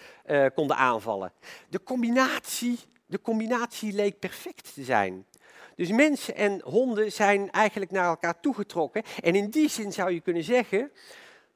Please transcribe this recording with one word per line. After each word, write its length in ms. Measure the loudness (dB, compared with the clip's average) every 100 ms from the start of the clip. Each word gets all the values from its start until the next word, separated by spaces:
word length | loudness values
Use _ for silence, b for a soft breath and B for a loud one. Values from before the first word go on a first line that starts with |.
| B B 0
eh, 200 | 2 4 2
konden 220 | 0 2
aanvallen. 540 | 2 0 -4 -6 -8 -14 B B -10
De 140 | -10
combinatie, 960 | -6 -2 0 2 2 -2 -8 -6 -4 -4 -8 _ -12
de 160 | -8
combinatie 720 | -4 -4 -2 -2 -4 -6 -6
leek 260 | -2 -2 -2
perfect 540 | -10 -10 -16 -16 -18
te 100 | -10
zijn. 420 | 0 2 0 -4 -14 B B B B -6
Dus 140 | 0
mensen 460 | 4 4 2 -4 0
en 260 | 0 0
honden 480 | -2 0 2 0 -2
zijn 400 | 2 2 2 2
eigenlijk 400 | 2 2 0 -2
naar 160 | 0 2
elkaar 320 | 0 -2 -2
toegetrokken. 640 | -2 -2 -2 -2 -2 -2 B B
En 140 | 2 2
in 140 | 2
die 200 | 2 2
zin 240 | 0 -6
zou 180 | -4 -2
je 80 | -2
kunnen 240 | -2 -2
zeggen 480 | 0 0 2 -2 -2 B B B B B B